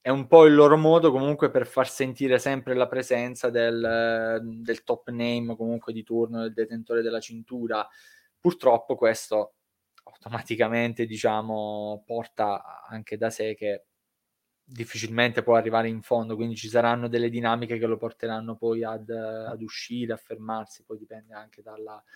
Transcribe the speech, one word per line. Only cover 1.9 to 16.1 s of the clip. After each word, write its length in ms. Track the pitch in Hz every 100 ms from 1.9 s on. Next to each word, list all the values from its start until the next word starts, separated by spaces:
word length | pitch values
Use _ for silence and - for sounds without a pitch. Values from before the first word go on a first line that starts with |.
| - 131 120 135 127
sempre 360 | 139 135 127
la 140 | 127 123
presenza 640 | 131 127 120 123 123 123
del, 920 | 117 117 117 113 113 117 113 113 113 113 113
del 220 | 117 117
top 260 | - 117 -
name 440 | 120 120 120 117 113
comunque 380 | 113 117 -
di 100 | 113
turno, 380 | 107 113 117 117
del 100 | 113
detentore 500 | 110 110 117 113 117
della 200 | 113 113
cintura. 640 | - 113 113 123 113 107 - _ - _ _ _
Purtroppo 580 | 175 175 131 117 - 123
questo 580 | 113 110 - 107 - _ _ _ _ _
automaticamente, 1040 | - _ 110 113 - 113 110 117 117 117 113
diciamo, 960 | 107 113 107 110 110 107 104 104 104 -
porta 800 | 117 113 - 107 98 - - -
anche 300 | 110 - 107
da 140 | 113
sé 260 | - 110 107
che 300 | 104 101 _ _ _ _ _ _ _ _ _
difficilmente 800 | 120 113 113 113 113 120 117
può 120 | 113 117
arrivare 320 | 113 113 113
in 140 | 113
fondo, 340 | -